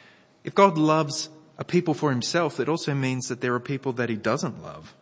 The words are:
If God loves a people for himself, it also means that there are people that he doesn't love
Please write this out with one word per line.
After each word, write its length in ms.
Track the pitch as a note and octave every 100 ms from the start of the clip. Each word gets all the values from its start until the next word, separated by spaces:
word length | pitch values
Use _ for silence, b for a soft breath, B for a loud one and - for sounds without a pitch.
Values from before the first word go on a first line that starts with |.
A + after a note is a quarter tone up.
| b b b b
If 120 | - -
God 240 | G3 D#3
loves 500 | D#3 D#3 D3+ C#3 - - - -
a 40 |
people 300 | D3 F3+ F3
for 160 | - D3+
himself, 500 | B2+ A2+ E3+ D#3+ -
it 80 | B2+
also 280 | D#3+ - C#3
means 320 | C3 C3 -
that 140 | B2
there 120 | B2+
are 60 | B2
people 340 | A#2+ C3+ C#3
that 160 | A#2+ A#2+
he 60 | A2
doesn't 480 | A2 C3+ E3 F2+
love 320 | D#2+ D2+ D#2+ -